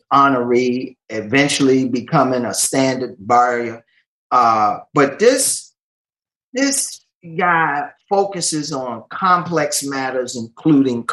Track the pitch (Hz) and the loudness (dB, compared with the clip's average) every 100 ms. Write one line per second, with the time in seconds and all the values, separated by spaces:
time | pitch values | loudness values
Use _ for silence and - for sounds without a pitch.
0 | - 135 139 127 120 123 127 123 - - | 0 4 4 2 2 2 2 -2 -6 -14
1 | - 110 104 135 143 - 135 131 127 120 | -10 -10 -2 0 0 2 2 2 0 -4
2 | - 151 127 127 117 - - 135 135 127 | 0 0 2 0 -4 -4 -2 0 0 -2
3 | 123 - 98 123 123 120 117 117 _ _ | -6 -10 0 2 4 0 -6 -10 _ _
4 | _ _ - 127 117 110 104 - - 147 | _ _ -2 2 4 4 0 -2 -4 0
5 | 139 - 226 277 - - - _ _ _ | 2 4 2 4 -2 -4 -10 _ _ _
6 | _ _ _ _ _ 247 277 269 - - | _ _ _ _ _ -2 -2 -2 -6 -10
7 | _ _ 165 160 185 165 156 147 143 _ | _ _ -12 -4 0 2 0 -2 -6 _
8 | - 196 196 175 165 156 143 139 127 113 | -4 0 0 -2 -4 -4 -6 -8 -8 -10
9 | - - 185 180 160 160 147 - 139 135 | -12 -2 2 2 2 -2 -2 -4 -6 -6
10 | 135 131 120 123 117 - 156 143 131 120 | -4 -4 -6 -8 -10 -2 4 4 4 0
11 | 117 | -6